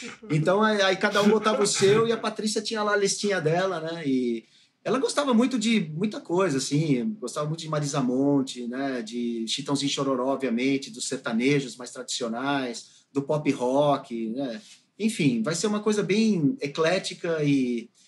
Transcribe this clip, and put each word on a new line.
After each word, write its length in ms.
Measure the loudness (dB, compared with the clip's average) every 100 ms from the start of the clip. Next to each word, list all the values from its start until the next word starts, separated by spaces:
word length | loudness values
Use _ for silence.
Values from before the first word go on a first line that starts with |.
| -14 -12 -2
Então, 320 | 0 2 4
aí, 200 | 4 4
aí 140 | 2 2
cada 260 | 2 4
um 80 | 4
botava 320 | 6 4 2
o 40 | 2
seu 400 | 4 4 6 4
e 40 |
a 60 | 0
Patrícia 440 | -4 -4 -4 -2
tinha 220 | -4 -2
lá 100 | 0
a 40 | 2
listinha 420 | 2 0 0 0
dela, 380 | 0 2 0 -2
né? 240 | -6 -6 -2
E 400 | 0 0 -2 -8 _ _ _
ela 140 | -2 0
gostava 340 | 0 0 2
muito 260 | 4 4 2
de 200 | 2 0 0
muita 260 | -4 -4 -4
coisa, 380 | -4 0 2 0
assim, 580 | 0 0 2 2 0 -4
gostava 280 | -8 -6 -4
muito 120 | -6
de 100 | -4
Marisa 320 | -4 -2 -2
Monte, 680 | 0 2 4 2 0 -6 -8
né, 340 | -6 -4 -6
de 420 | -6 -4 -4 -4 -4
Chitãozinho 420 | -6 -2 -2 -2
e 40 |
Chororó, 340 | -2 -2 0 0
obviamente, 560 | -2 0 0 0 -2 -4
dos 180 | -10 -8
sertanejos 680 | -6 -2 0 4 2 0 -8
mais 160 | -14
tradicionais, 1120 | -12 -8 -6 -4 -4 -2 -2 -4 -8 -14 _ _
do 80 | -6
pop 280 | -2 -2 0
rock, 800 | 0 2 2 4 2 -2 -6 -6
né? 320 | -6 -6 -8 -16 -20 _ -4
Enfim, 440 | -2 2 2 2
vai 120 | 0 0
ser 120 | 0
uma 120 | 0
coisa 220 | 0 0
bem 520 | 2 2 4 4 2 0
eclética 840 | -4 0 0 0 -4 -8 -4 0
e, 460 | 2 2 2 -2 -6 _